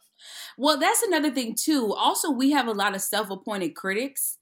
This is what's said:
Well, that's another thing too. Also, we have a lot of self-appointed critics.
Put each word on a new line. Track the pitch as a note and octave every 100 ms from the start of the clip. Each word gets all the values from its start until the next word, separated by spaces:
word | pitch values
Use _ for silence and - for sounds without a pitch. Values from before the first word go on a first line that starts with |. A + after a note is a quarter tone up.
| _ _ - - - -
Well, | C#4 D4
that's | E4+ -
another | A4 D#4+ D4
thing | C4 A3+ -
too. | - D4 A3
Also, | - B3 F4+ E4+
we | B3 C4+
have | D4 A#3
a |
lot | G3+ G3+
of | G3
self-appointed | - G3+ G#3 F#3 - G3+ E3
critics. | - F#3+ G3 C#4 - - -